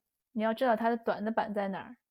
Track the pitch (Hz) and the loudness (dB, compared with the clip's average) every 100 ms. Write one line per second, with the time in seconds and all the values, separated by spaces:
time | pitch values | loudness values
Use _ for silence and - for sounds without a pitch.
0 | _ _ _ 220 220 226 254 220 226 233 | _ _ _ -2 -2 2 2 2 2 0
1 | 226 180 214 226 214 202 196 175 - 247 | 0 0 0 0 0 -2 -2 -4 -10 -16
2 | _ | _